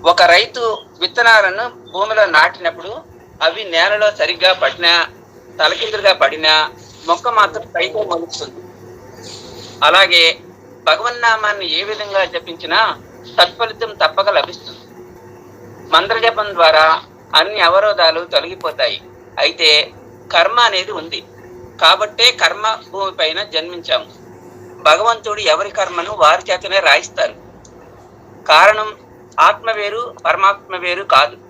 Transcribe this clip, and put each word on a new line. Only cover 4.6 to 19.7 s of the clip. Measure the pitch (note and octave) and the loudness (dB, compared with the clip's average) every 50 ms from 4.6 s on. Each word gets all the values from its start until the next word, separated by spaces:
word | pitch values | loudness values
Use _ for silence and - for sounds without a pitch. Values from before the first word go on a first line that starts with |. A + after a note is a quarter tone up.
| - - - E3+ F3 E3+ E3+ E3+ E3 - - - - - - - - - - - | -2 -2 -2 0 0 0 2 2 0 -4 -8 -20 -20 -20 -20 -20 -20 -20 -4 -2
తలకిందులుగా | D#3 D#3 F#3+ - A3+ G#3+ G#3+ G3+ G3 G3 | -2 -2 0 -2 -6 -6 -6 0 2 2
పడినా, | F#3 - D3 C3+ D3+ D#3 D#3+ D#3 D#3 D#3 D3+ D3+ - - - - - - - | 2 4 0 0 0 -2 0 0 2 2 0 -2 -6 -18 -20 -20 -20 -14 -2
మొక్క | D#3+ E3+ F3 - B3 | -2 -2 -2 -2 -2
మాత్రం | A3+ G#3+ G3+ F#3 - - - - - | 2 2 2 2 0 -10 -12 -8 -4
పైకే | - F3 F#3+ - G#3+ | -4 -4 -4 -4 -6
మొలుస్తుంది. | G#3 F#3 E3+ E3 E3 - - - D3+ B2+ - - - - - - - - - - - - - - - - - - - - - - - - - - C#3+ | -4 -4 -6 -8 -8 -10 -12 -12 -12 -14 -14 -20 -20 -20 -20 -20 -20 -20 -20 -20 -20 -20 -20 -20 -20 -18 -18 -18 -18 -18 -18 -18 -18 -18 -6 2 2
అలాగే | D3+ E3+ F#3 G3 F3 F3 E3+ E3 E3 D#3+ - - - - - - - - - - | 4 6 6 4 4 4 4 4 2 0 -2 -12 -20 -20 -20 -20 -20 -20 -4 0
భగవన్నామాన్ని | D#3 D#3+ - A3 A#3+ B3 A#3+ A#3+ A#3 A3 G#3+ G#3+ G#3 G3+ G3+ F#3 - | 0 0 2 0 -6 -4 0 0 0 0 0 -2 -4 -4 -4 -6 -6
ఏ | - G3 | -6 -6
విధంగా | G3+ G#3 G#3+ G#3 G#3 G3+ G3 G3 F#3 | -6 -6 -8 -10 -10 -4 -2 -2 -2
జపించినా | F3 F3 E3+ E3 F3 E3 E3 - D#3 E3 G#3 A3+ G3 - - - - - - - | -2 -4 -10 -10 -10 -16 -14 -8 -2 0 0 0 0 -2 -8 -16 -20 -20 -20 -20
సత్ఫలితం | - - - F3 F3+ - - A#3 A3 A3 - A3+ G#3+ G#3 | -6 0 0 0 0 0 -6 -6 -6 -4 -8 -10 -10 -2
తప్పక | - E3 D#3 - G3 G3 G3+ | -2 -2 -2 0 -2 -2 0
లభిస్తుంది. | G3 D3+ - - - - - - - - - - - - - - - - - - - - - - - - - - - - - - | 0 0 -2 -2 -10 -18 -18 -20 -20 -20 -20 -20 -20 -20 -20 -20 -20 -20 -20 -20 -20 -20 -20 -20 -20 -20 -20 -20 -20 -20 -6 0
మంత్రజపం | D#3 E3 F#3 G3+ A3+ A3+ A3+ A#3 A3 G#3+ G#3 G#3 F#3+ | 0 0 2 2 -2 0 0 0 0 -2 -6 -4 2
ద్వారా | F3 E3+ D#3+ D#3+ D#3 D#3 D#3+ D#3+ - - - - - - - - | 4 4 4 6 4 4 4 2 0 -4 -14 -20 -20 -16 -2 0
అన్ని | D#3 E3+ G3 G#3+ G#3 | 0 0 0 0 0
అవరోధాలు | F3+ E3+ F3+ G3 G#3 G#3+ G3+ F3+ E3+ D#3+ D#3+ E3 F3 | 2 4 4 4 2 2 2 2 2 2 2 0 -6
తొలగిపోతాయి. | - - C#3+ D#3+ E3+ F#3+ F#3+ - D#3+ - - C3 A#2 - - - - - - - - - - | -2 -2 -2 -2 -2 -12 -8 -8 -8 -4 -2 -4 -4 -4 -8 -16 -20 -20 -20 -20 -14 -6 -4
అయితే | C#3 D#3+ E3 - E3 D#3 | -2 -2 -2 0 2 2